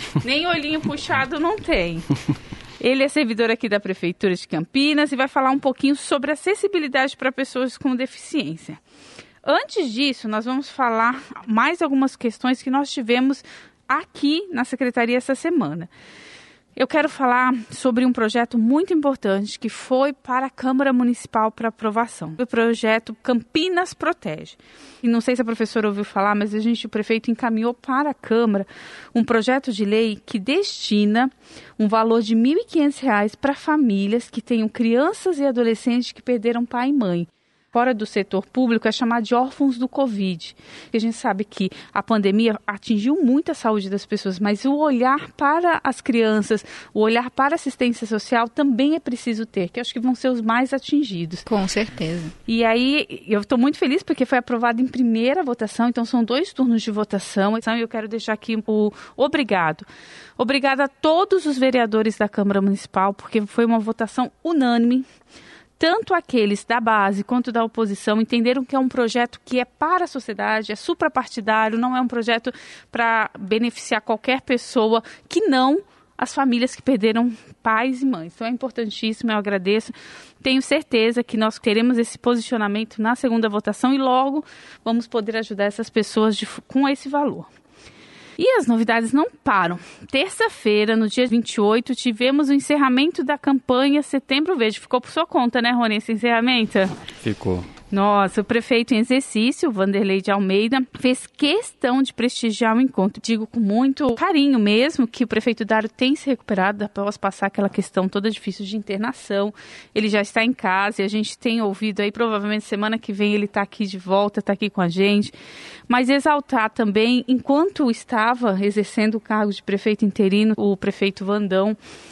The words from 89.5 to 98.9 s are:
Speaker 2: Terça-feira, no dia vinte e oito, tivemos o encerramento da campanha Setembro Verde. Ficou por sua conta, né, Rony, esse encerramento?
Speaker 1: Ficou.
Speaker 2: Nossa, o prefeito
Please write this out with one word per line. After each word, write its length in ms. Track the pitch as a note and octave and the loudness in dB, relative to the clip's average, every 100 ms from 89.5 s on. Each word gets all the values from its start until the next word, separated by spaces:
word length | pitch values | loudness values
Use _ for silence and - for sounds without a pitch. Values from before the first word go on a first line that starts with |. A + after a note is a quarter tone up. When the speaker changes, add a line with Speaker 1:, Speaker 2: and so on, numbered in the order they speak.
| G3+ E3+ F3 - - - | 2 2 -2 -12 -20 -4
Speaker 2:
Terça-feira, 840 | C4+ F#4 - A4 - A3 G#3 G#3+ A3 | -2 -2 0 -2 -2 0 2 2 2
no 140 | A3 | 0
dia 160 | - B3 | 0 2
vinte 300 | A#3 A3 - | 2 0 0
e 60 | |
oito, 340 | G#3 A3+ B3 B3+ | 2 2 0 -4
tivemos 540 | B3 G#3+ B3 C#4+ C#4 | -2 0 2 2 4
o 40 | |
encerramento 720 | C#4 - D4 C4 B3 D4+ - | 2 2 2 4 4 2 0
da 120 | C#4 C#4+ | -2 -2
campanha 680 | - C#4 - B3 C#4 D4 | 2 0 2 2 4 2
Setembro 520 | C#4 C#4 - C4+ D#4+ F4 | 0 -2 0 0 0 2
Verde. 240 | A3 G#3 | 0 0
Ficou 220 | - B3+ | -2 -2
por 80 | - | -2
sua 160 | - E4 | -4 0
conta, 340 | E4+ A#3+ B3+ | 2 2 2
né, 120 | A#3 | 2
Rony, 240 | B3 A3+ G#3+ | 2 2 0
esse 180 | - | -2
encerramento? 640 | A3 A#3+ A#3 A#3+ B3 A3 G#3 F#3+ D3 - - | -2 2 2 4 2 2 2 0 -2 -14 -8
Speaker 1:
Ficou. 440 | A2+ G#2 F#2+ F2+ F2 - - | -4 -2 -2 -2 -4 -14 -6
Speaker 2:
Nossa, 520 | G3 G3+ G3+ F#3+ - | 0 2 4 2 0
o 20 | |
prefeito 500 | G3+ A#3 - A#3 A#3 | 0 0 2 0 2